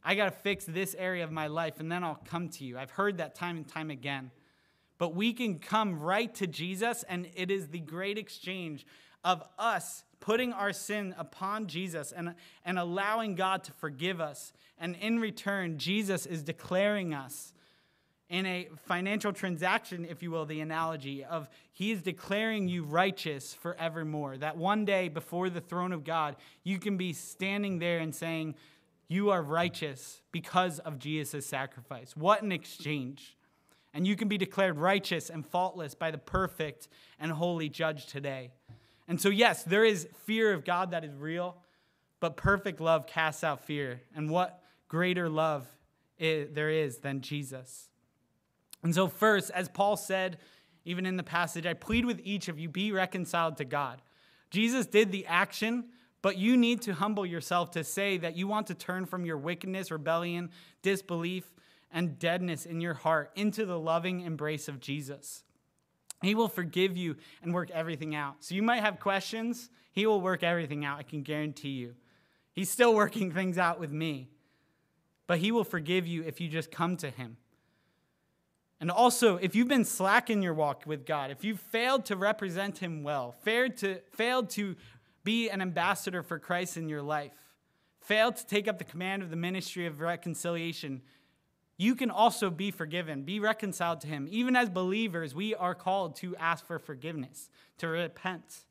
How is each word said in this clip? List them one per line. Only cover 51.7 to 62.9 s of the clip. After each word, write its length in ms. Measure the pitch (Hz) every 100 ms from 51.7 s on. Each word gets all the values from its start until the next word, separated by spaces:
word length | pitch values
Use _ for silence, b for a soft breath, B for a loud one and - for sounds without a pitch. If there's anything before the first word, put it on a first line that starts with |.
plead 320 | 165 - 226 240
with 140 | 233
each 240 | - 202 -
of 100 | 151
you, 100 | 165
be 240 | 151 208
reconciled 680 | 190 185 190 170 175 165 156
to 80 | 135
God." 340 | 143 135 127 b b b b b
Jesus 360 | 185 226 254 240
did 260 | 208 214
the 140 | 190 175
action, 640 | 170 190 - 220 240 240 B B B
but 160 | 196 185
you 180 | 208 254
need 240 | 233 240
to 120 | 240
humble 320 | 165 202 208 185
yourself 440 | 170 - 175 175
to 120 | 175
say 320 | 156 - 202 190
that 200 | 165 160
you 120 | 196
want 180 | 214 214
to 60 |
turn 300 | 170 - 185
from 220 | 185 185 170
your 100 | 156
wickedness, 540 | 147 175 190 190 185
rebellion, 600 | 160 147 165 175 175 175 B B B
disbelief, 720 | 190 196 - 170 170 185 - _ b b b
and 280 | 170 175 131
deadness 460 | 170 180 180 156
in 160 | - 165
your 140 | 170